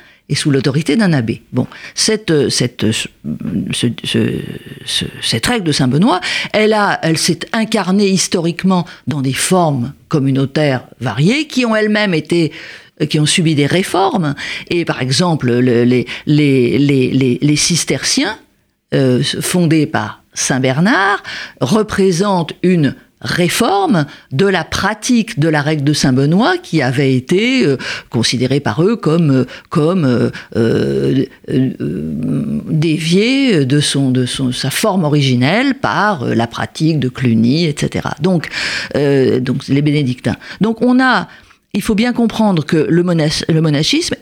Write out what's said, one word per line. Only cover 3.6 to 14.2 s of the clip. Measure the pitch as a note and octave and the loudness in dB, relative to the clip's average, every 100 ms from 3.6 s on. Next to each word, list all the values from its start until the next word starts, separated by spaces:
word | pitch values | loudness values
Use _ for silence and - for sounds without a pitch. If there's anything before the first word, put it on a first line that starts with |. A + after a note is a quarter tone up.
| - | -4
ce, | - B2 - | -2 -2 -4
ce, | - A#2 - - - - - - - | -4 -2 -2 -2 -8 -14 -16 -18 -8
ce, | - - - | -6 -6 -8
cette | - A2+ - | -6 -4 -2
règle | A#3+ E3+ | -2 -2
de | |
Saint | C#3+ B2+ | 0 2
Benoît, | C#3 A3+ F4+ - - - | 2 2 2 -4 -6 -4
elle | G#3 G#3+ | 0 2
a, | G#3+ G3+ - | 2 0 0
elle | D#3+ D#3+ | 0 0
s'est | - E3 - | 0 -2 -2
incarnée | A3+ A3 A3 F3+ G3 G3+ | -4 0 0 2 2 2
historiquement | F#3+ - F#3+ E3 E3+ F#3+ F3+ - - - | 2 0 0 -2 0 0 0 -2 -8 -6
dans | D3+ | -2
des | C3+ | -2
formes | B2+ - F#3 E3 C3+ A#2+ - - | -2 0 2 2 0 -4 -8 -4
communautaires | D#3 C3+ C3+ C3+ D#3 D3 B2 - - | 0 2 0 0 0 0 0 -6 -8
variées, | A#2+ A2 E3 C#4 D4 | -6 0 2 2 -2
qui | B3+ A#3+ | -2 0
ont | |
elles-mêmes | G#3+ G#3+ G#3 G#3 | 0 0 0 0
été, | D#3+ - E3+ D#3 - - - - - | -2 0 0 0 -4 -18 -20 -20 -6
euh, | D3+ | -2
qui | D3+ | 0
ont | D3+ | 0
subi | - D#3+ C#3+ | 2 2 2
des | C#3+ | 2
réformes. | E3+ G3 F4 G4 A#3+ | 0 -2 0 0 0